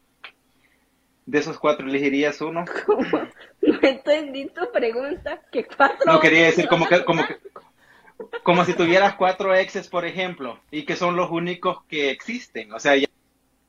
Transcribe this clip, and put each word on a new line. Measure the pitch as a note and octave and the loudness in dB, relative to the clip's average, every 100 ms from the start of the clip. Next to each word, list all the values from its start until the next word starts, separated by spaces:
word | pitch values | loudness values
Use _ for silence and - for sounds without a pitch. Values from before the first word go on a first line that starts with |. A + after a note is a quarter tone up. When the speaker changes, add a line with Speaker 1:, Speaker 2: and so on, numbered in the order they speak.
| _ _ - _ _ _ _ _ _ _ _ _ - | _ _ -20 _ _ _ _ _ _ _ _ _ -6
Speaker 1:
¿De | C#3+ | -4
esos | D3 D3 | -4 -2
cuatro | D3+ D3 C3+ | -2 -2 -2
elegirías | C#3 C#3+ C#3 D3 C#3+ | -2 0 0 0 -2
uno? | D#3 E3 F3 | -6 -6 -8
Speaker 2:
<laughs> | - - | -4 -2
¿Cómo? | G4+ - - - - - _ | 0 0 -4 -4 -14 -20 _
No | - - | 0 4
entendí | C#4 B3 - D4+ D4 C4+ C#4 | 2 2 0 0 -2 -10 -12
tu | - A#4+ | -8 -6
pregunta. | D#4+ A#3 A#3 C#4 F4 D4 E4+ _ | -2 -2 -2 -6 -8 -10 -12 _
¿Qué | A#3+ - | -8 -6
cuatro | - C#4 - E4 | 2 2 2 4
Speaker 1:
No, | D#4+ | 6
quería | D#3+ D#3+ | 6 6
Speaker 2:
hombres | E3 E3 | 4 4
Speaker 1:
decir | D#3+ | 2
Speaker 2:
me | |
Speaker 1:
como | E3+ | 2
Speaker 2:
van | D#3+ | 4
a | F3 | 4
Speaker 1:
que, | |
como | - D#3+ | 4 0
Speaker 2:
tocar? | - - | -2 -6
Speaker 1:
que, | - - - _ _ _ _ - - - | -18 -20 -20 _ _ _ _ -20 -14 -4
como | F#3 E3+ | 2 2
si | F3 | 2
tuvieras | F3 E3 F3+ G3+ - | 2 4 4 4 2
cuatro | F#3 F#3 F#3+ | 0 0 0
exes, | F#3 F#3+ G3 F3+ | 2 0 -6 -8
por | F3+ | -6
ejemplo, | E3+ F3 F#3 D#3+ B2+ A2+ _ | -6 -6 -8 -8 -12 -14 _
y | D3+ | -10
que | D3 | -8
son | E3 F3 F3 | -4 -2 0
los | E3+ | -2
únicos | E3+ F3 F3 F#3 E3+ _ | -4 -4 -4 -6 -6 _
que | D#3 C#3 | -4 -4
existen. | B2+ - A#3+ - A#2 G#2+ | -4 -8 -12 -12 -16 -14
O | A2+ | -4
sea, | D3 C#3 | 0 2
ya, | C#3 _ _ _ _ _ | 0 _ _ _ _ _